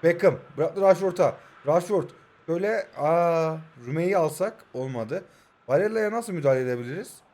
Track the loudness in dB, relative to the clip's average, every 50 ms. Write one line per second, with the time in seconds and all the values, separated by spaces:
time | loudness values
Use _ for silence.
0 | 4 2 2 6 4 2 2 2 -10 -14 -4 -2 -2 -2 0 2 4 4 4 6
1 | 2 -2 2 2 2 2 2 -4 -16 -20 -20 -10 -2 0 0 0 2 0 -2 -2
2 | -2 -4 -12 -20 -20 _ _ _ _ -4 -4 -2 0 -2 -2 -2 -4 -8 -8 -4
3 | 0 2 2 2 2 2 2 2 0 -2 -4 -6 -10 -16 -20 -16 -10 -6 -4 -2
4 | 0 0 2 2 2 0 0 -2 -4 -4 -4 -10 -20 _ -10 -8 -8 -6 -6 -6
5 | -6 -6 -6 -8 -10 -12 _ _ _ _ _ _ _ 0 2 2 2 2 0 -2
6 | -2 -2 -2 -4 -6 -6 -6 -2 2 2 2 2 0 -2 -4 -4 -6 -8 -10 -10
7 | -12 -14 -18 -20 _ _